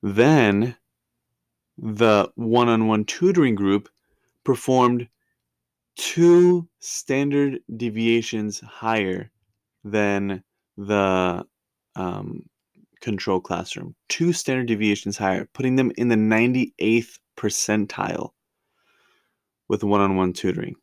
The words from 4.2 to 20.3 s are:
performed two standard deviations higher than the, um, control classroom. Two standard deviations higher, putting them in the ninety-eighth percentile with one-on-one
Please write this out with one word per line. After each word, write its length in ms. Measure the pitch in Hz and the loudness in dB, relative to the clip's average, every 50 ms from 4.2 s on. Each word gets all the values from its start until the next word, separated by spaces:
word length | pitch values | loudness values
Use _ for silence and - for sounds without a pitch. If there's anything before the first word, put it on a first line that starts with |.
| _ _ _ _ _ | _ _ _ _ _
performed 640 | - 131 - - - 131 127 123 120 123 120 120 - _ _ _ _ _ _ _ _ _ _ _ _ _ _ _ _ _ | -2 -2 -2 0 0 2 4 4 4 2 0 -4 -8 _ _ _ _ _ _ _ _ _ _ _ _ _ _ _ _ _
two 720 | - - - - 165 170 170 175 175 180 180 180 175 170 _ _ _ | -10 -10 -6 0 4 6 8 8 8 6 6 4 2 -2 _ _ _
standard 800 | - - - - - - 135 135 139 143 143 143 143 139 131 - _ - 113 | -14 -12 -12 -12 -6 -4 -2 -2 -2 0 0 0 0 0 -2 -6 _ -14 -10
deviations 840 | 110 120 117 104 110 113 113 117 117 113 - - 110 107 107 101 - | -6 -6 -6 -4 -2 2 2 2 2 0 -2 -6 -6 -6 -6 -8 -10
higher 680 | - 110 - - - 113 113 110 101 92 92 92 - - _ _ _ _ _ _ _ _ _ _ _ | -16 -18 -20 -8 -4 -2 -2 0 0 -2 -4 -6 -8 -12 _ _ _ _ _ _ _ _ _ _ _
than 580 | 104 101 107 104 101 101 101 101 98 95 92 _ _ _ _ _ _ _ | -4 -2 0 0 2 0 0 -2 -4 -6 -8 _ _ _ _ _ _ _
the, 680 | - 101 98 104 101 98 95 95 92 92 90 87 90 87 _ _ _ _ _ _ _ _ _ _ | -14 -4 -2 0 2 2 2 2 0 0 -2 -2 -6 -10 _ _ _ _ _ _ _ _ _ _
um, 520 | 104 95 87 60 50 101 - - - - _ _ _ _ _ _ _ _ _ _ _ | -10 -8 -8 -8 -8 -10 -10 -12 -14 -16 _ _ _ _ _ _ _ _ _ _ _
control 400 | - 120 107 95 - - 95 92 | -8 -8 -8 -6 -4 -2 -2 -2
classroom. 540 | - - 92 85 85 - - - - - - _ _ _ | -2 -4 -6 -6 -6 -10 -12 -14 -14 -16 -16 _ _ _
Two 240 | - - 170 170 | -4 -2 0 -2
standard 340 | 170 170 - - 131 127 123 | 0 -2 -4 -4 -4 -4 -2
deviations 500 | 117 113 104 110 104 101 101 - 101 98 | -2 -2 0 0 0 0 0 -4 -8 -6
higher, 320 | - 107 95 92 95 104 - | -2 -2 -2 -2 -2 -6 -10
putting 240 | _ - 135 127 127 | _ -4 -2 0 2
them 160 | 135 127 120 - | 2 0 0 -2
in 120 | - 120 123 | -2 0 2
the 80 | 117 | 2
ninety-eighth 1000 | 110 107 110 110 110 117 120 127 127 120 - _ - - 107 113 117 117 - - - _ _ _ | 2 4 2 2 2 2 2 2 0 -2 -4 _ -4 0 2 2 0 0 -4 -16 -20 _ _ _
percentile 960 | - - 107 - - - - 107 107 101 104 - - 98 98 - - - - _ _ _ _ _ _ _ _ _ _ _ _ _ _ _ _ _ _ _ _ _ _ _ _ _ _ _ _ | -6 -6 -4 -4 -4 -2 -2 0 -2 -2 -4 -6 -8 -6 -6 -6 -8 -8 -10 _ _ _ _ _ _ _ _ _ _ _ _ _ _ _ _ _ _ _ _ _ _ _ _ _ _ _ _
with 140 | 92 95 | -6 -4
one-on-one 500 | - 101 101 101 101 98 98 92 92 92 | 0 0 2 2 2 2 2 0 0 -2